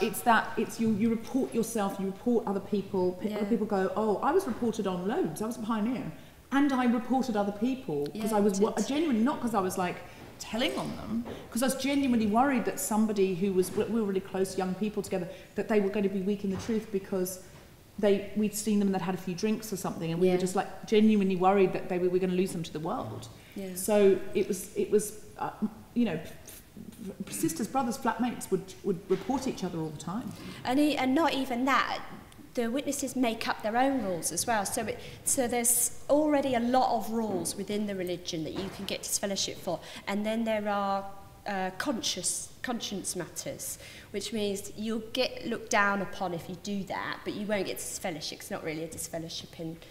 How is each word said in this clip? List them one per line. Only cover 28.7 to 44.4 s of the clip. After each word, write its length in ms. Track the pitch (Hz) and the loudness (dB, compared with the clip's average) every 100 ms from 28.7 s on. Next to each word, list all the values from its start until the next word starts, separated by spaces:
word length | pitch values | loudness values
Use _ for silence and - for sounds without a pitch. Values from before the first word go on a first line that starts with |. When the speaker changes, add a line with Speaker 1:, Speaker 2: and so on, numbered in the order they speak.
| - | -6
Speaker 1:
would 160 | - 170 - | -4 -2 0
report 380 | 190 - 262 254 | -2 0 -2 -2
each 160 | - | -4
other 160 | 185 165 | -4 -4
all 120 | 160 | -6
the 80 | 147 | -6
time. 340 | - 202 - - - - | -6 -6 -6 -10 -12 -8
Speaker 2:
And 160 | - 262 | 0 4
e-, 160 | 302 269 | 4 4
and 180 | 262 | 2
not 200 | 269 320 | 4 4
even 320 | 269 262 240 262 | 2 -2 0 2
that, 340 | 247 - - - - - - - | 4 2 -2 -8 -14 -18 -18 -10
The 160 | - 233 | -2 0
witnesses 460 | 254 294 277 262 254 | 0 -2 -2 -2 2
make 320 | 247 226 247 | 2 2 -2
up 140 | 240 | -2
their 140 | 214 233 | 0 4
own 260 | 269 269 | 4 4
rules 260 | 202 175 - | 0 -2 -2
as 160 | 165 - | -2 0
well. 180 | 208 | 0
So 180 | 190 - | 0 -2
it, 180 | 220 - - - | -4 -6 -10 -8
so 240 | - - 240 | -2 2 2
there's 520 | 240 233 - - - - | 2 2 2 2 -2 2
already 460 | 285 302 285 - | 4 6 4 4
a 60 | 240 | 2
lot 360 | 240 254 220 226 | 4 4 6 2
of 140 | 208 | 0
rules 460 | 226 220 190 165 - | -2 0 0 -2 -4
within 300 | 196 208 208 | -2 -2 -2
the 100 | 196 | -2
religion 480 | 180 175 180 165 | -2 -4 -4 -4
that 100 | 151 | -4
you 140 | - 190 - | -4 -6 -6
can 80 | |
get 180 | 196 - | -6 -6
disfellowship 560 | - - 202 190 - - | -4 -2 -2 -2 -4 -4
for. 220 | - 165 - - - | -4 -4 -6 -10 -4
And 180 | 202 | -2
then 200 | 208 226 | 0 0
there 240 | 226 220 208 | 0 0 0
are, 360 | 202 196 196 196 - - - - | 0 0 -2 -4 -12 -16 -12 -6
uh, 240 | 196 185 190 | -2 -2 -2
conscious, 720 | 294 226 - - 175 - - - | -2 -2 -2 -2 -2 -4 -6 -10
conscience 540 | - 240 - 190 - 185 | -6 -4 -4 -6 -6 -6
matters, 640 | 165 - - 131 - - - - - | -8 -8 -10 -8 -8 -10 -14 -18 -10
which 200 | 208 196 | -8 -6
means 400 | 226 | -2